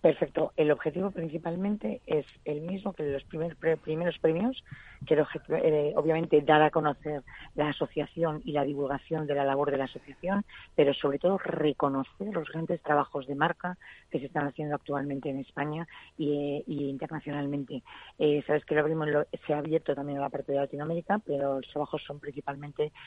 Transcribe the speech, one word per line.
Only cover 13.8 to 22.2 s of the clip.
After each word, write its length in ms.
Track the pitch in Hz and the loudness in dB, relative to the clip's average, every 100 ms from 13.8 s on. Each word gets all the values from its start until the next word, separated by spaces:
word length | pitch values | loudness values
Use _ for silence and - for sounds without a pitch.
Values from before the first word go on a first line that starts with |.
| - - _ | -14 -20 _
que 80 | - | -6
se 80 | 139 | -4
están 200 | 156 143 | -4 -4
haciendo 260 | - 151 | -4 -4
actualmente 560 | 147 - 143 143 139 143 | -4 -2 -4 -2 -4 -4
en 80 | 135 | -6
España 480 | 135 - 147 156 170 - - - | -6 -6 -4 -4 -8 -14 -20 -4
y, 140 | 147 | -2
eh, 320 | 147 143 143 - | 0 -2 -4 -4
y 220 | 143 143 | -4 -4
internacionalmente. 960 | 139 151 156 - 143 143 143 135 135 - - - - | -4 -6 -8 -6 -4 -4 -4 -6 -8 -12 -20 -20 0
Eh, 240 | 151 147 | 2 2
sabes 200 | - 151 | 2 0
que 100 | - | 2
lo 60 | 151 | 0
abrimos, 260 | 151 160 151 | 2 0 2
lo, 180 | 147 151 - - | 0 0 -6 -2
se 80 | |
ha 40 | 147 | -2
abierto 360 | 147 160 - | 2 0 0
también 240 | 139 143 139 | -4 -2 -4
a 40 | |
la 80 | 139 | -4
parte 200 | 139 135 | -4 -2
de 80 | 139 | -2
Latinoamérica, 640 | 139 143 151 170 - 208 | -2 -4 -4 -4 0 -2
pero 360 | - 143 139 135 | 0 -2 0 -2
los 100 | 127 | -4
trabajos 320 | 147 147 151 | -6 -4 -6
son 140 | - | -8
principalmente 720 | 147 | -12